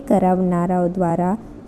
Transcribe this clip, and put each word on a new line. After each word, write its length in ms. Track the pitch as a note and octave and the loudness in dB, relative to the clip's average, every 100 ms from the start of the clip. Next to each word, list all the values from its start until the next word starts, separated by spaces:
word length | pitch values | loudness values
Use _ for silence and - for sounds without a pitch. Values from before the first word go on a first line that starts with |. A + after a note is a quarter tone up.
| - | 6
કરાવનારાઓ 800 | G3+ F#3 F#3 F#3 F3 F3+ F3+ F3 | 2 2 2 0 0 0 0 0
દ્વારા 480 | F#3 E3+ E3+ F3+ G#3+ - - | 0 0 0 0 -2 -8 -18